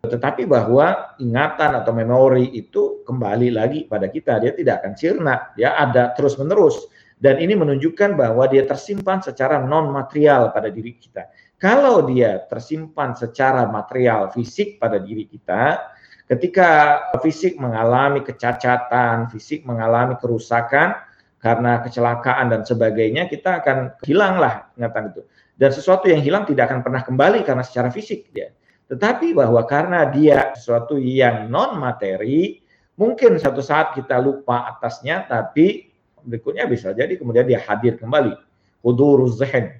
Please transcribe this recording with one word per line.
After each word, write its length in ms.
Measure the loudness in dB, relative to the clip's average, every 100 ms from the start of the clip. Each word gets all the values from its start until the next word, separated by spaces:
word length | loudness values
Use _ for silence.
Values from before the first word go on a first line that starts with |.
| -4
tetapi 400 | -4 -4 -4 0
bahwa 680 | 2 4 4 4 0 -8 -8
ingatan 640 | -4 -2 -2 0 0 0
atau 80 | -2
memori 560 | -2 0 4 6 4 0 -4
itu 480 | -8 -2 -2 -4
kembali 480 | -8 -6 -2 0 0
lagi 320 | 0 -2 -4
pada 240 | -6 -6 -4
kita, 320 | -4 -2 0
dia 160 | 0 0
tidak 300 | 0 0 -4
akan 80 | -4
sirna, 560 | -2 -2 0 -2 -4 -2
dia 160 | 0 2
ada 400 | 2 2 0 0
terus-menerus. 720 | -2 -2 -2 2 2 2 -10 _ _ _
Dan 240 | 2 2
ini 160 | 2 0
menunjukkan 560 | 0 0 -2 0 0
bahwa 320 | 2 0 2 4
dia 160 | 4
tersimpan 640 | 2 -4 -6 -8 -4 -4 -4
secara 320 | -4 0 0
non-material 960 | 0 0 0 -4 -6 2 6 6 4
pada 160 | 0 -6
diri 260 | -8 -14 -16
kita. 240 | _ -16 -16 _ _ _
Kalau 480 | 2 4 6 4 2
dia 400 | 2 2 0 -6
tersimpan 720 | -12 -8 -10 -10 -8 -6 -6
secara 480 | -10 0 0 2 0
material 640 | -4 -6 0 2 2 -2
fisik 480 | -6 -8 -4 -6 -2
pada 240 | -4 -2
diri 240 | -6 -12 -12
kita, 560 | -16 -4 0 0 -2 -8 -20 _ _ _
ketika 720 | -2 0 4 6 6 6 2 0 -2 -2
fisik 320 | -2 -4 -4
mengalami 640 | -6 0 2 4 2 0
kecacatan, 1120 | -4 -6 -6 -2 -2 -2 0 0 0 0 -4
fisik 320 | -10 -12 -12 -8
mengalami 480 | -4 0 0 0 -2
kerusakan 720 | -4 -4 -2 -4 0 0 0 -2 -14 _ _ _
karena 400 | -2 0 2 0
kecelakaan 720 | -2 -2 -2 0 -2 0 0
dan 80 | -2
sebagainya, 640 | -2 0 0 0 -2 -2 -6
kita 400 | -4 -4 -2 -2
akan 320 | -2 -4 -10 -2
hilanglah 640 | 2 2 2 0 -2 -14 -8
ingatan 400 | -6 -6 -8 -14
itu. 80 | -20 _ _ _
Dan 160 | 2
sesuatu 320 | 2 0 2 4
yang 160 | 2
hilang 240 | 2 -2 0
tidak 240 | 0 0
akan 160 | 0 -4
pernah 160 | -6
kembali 400 | -4 2 4 4
karena 240 | 0 -2 -4
secara 240 | -4 -4
fisik 400 | -4 -10 -12 -10
dia. 240 | -12 -14 _ _ _ _
Tetapi 400 | -4 -2 0 0
bahwa 320 | 2 4 2 2
karena 400 | -2 0 0 0
dia 480 | 4 4 4 2
sesuatu 480 | -6 -2 -2 0 -4
yang 480 | -2 2 2 2 -4
non-materi, 1120 | -2 -2 -2 -6 -6 -6 -4 -2 0 -2 -6 _ _ _
mungkin 480 | -4 -2 4 4 4
satu 240 | 0 -2 -2
saat 320 | 0 0 -4
kita 240 | -2 0
lupa 480 | 0 -2 -4 -4 -4 -8
atasnya, 480 | -8 -8 -6 -6 -4
tapi 640 | -4 -4 2 2 2 _ _ _ _ -12
berikutnya 400 | -10 -8 -6 -4
bisa 220 | -4 -4
jadi 240 | -4 -4 -4
kemudian 320 | 0 0 2
dia 80 | 0 0
hadir 320 | -2 0 -2
kembali. 400 | -2 0 0 -4 _ _ _ _ -2
Huduruz 560 | 2 6 6 4 -2
zihn. 320 | -2 -2 -4 -12